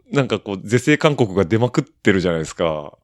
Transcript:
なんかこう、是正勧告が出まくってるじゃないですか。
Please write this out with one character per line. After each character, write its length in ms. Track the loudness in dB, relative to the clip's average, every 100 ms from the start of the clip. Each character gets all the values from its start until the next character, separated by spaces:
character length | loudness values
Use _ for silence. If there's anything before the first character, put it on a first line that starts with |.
| _
な 120 | -4
ん 60 | -2
か 120 | -4
こ 140 | -6
う、 60 | -10 -2
是 120 | -2
正 200 | 2 2
勧 180 | 2 2
告 180 | 0
が 100 | 0
出 140 | 0 2
ま 120 | 0
く 120 | -2
っ 20 |
て 280 | -6 _ 2
る 80 | 2
じ 80 | 2
ゃ 40 |
な 60 | -2
い 20 |
で 60 | -4
す 100 | -4
か。 420 | -4 -2 -10 _